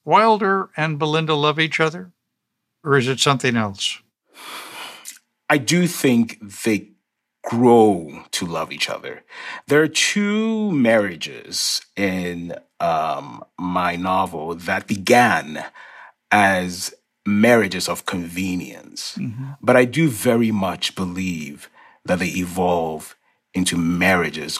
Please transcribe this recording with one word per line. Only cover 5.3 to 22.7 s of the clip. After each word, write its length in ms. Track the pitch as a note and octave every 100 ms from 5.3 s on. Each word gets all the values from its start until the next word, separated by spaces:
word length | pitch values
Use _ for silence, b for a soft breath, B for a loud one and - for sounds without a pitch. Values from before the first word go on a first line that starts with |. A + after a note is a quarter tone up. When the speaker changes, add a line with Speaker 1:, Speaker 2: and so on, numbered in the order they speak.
| _ -
Speaker 2:
I 100 | D3+
do 280 | A2+ E3+ F3
think 540 | - C#3 A#2+ A2+ - G2+ -
they 280 | A#2 G2+ - _ _ _ _ _
grow 800 | - A#2 B2 A#2+ G#2+ F#2 D#2 C#2+ -
to 160 | - F2
love 260 | E2 D#2+
each 160 | C#2 -
other. 340 | - C2+ B1+ - B B B B
There 160 | D3
are 60 | D#3
two 840 | D#3 - G#3 G3+ G#3 A3 A3 G#3
marriages 1120 | D3+ A#2 A2+ G2+ D#2+ - - - - - - -
in, 600 | - G2 F#2 F2 F2 F2 - - -
um, 640 | E2+ D#2+ D#2+ C#2+ C#2+ - - -
my 380 | F2+ F2+ F2+ E2+
novel 580 | F#2 F#2 F#2 E2 D#2+
that 320 | E2+ F2 F#2+ -
began 760 | G#2 F2+ A#2+ A#2+ E2 D2+ D2+ - B B B B B -
as 640 | G#2 G2 F#2 F2+ F2+ - - _ _ G2+
marriages 600 | G2+ A#2 A#2+ G2+ F#2 F2
of 200 | E2+ -
convenience. 1080 | F#2+ E2+ F2 F#2 F2+ D#2+ - - - - -
Speaker 1:
Mm-hmm. 320 | B2+ A2 C3+ C#3
Speaker 2:
But 160 | A2 B2+
I 80 |
do 240 | B2 C3+ E3
very 420 | A2 B2 A#2 A2+
much 440 | G#2+ F#2 F2 -
believe 720 | - F#2 F2 F#2 E2 D2 D2 - b b b
that 160 | - F2
they 100 | F2
evolve 840 | F2+ F2 F2+ F2+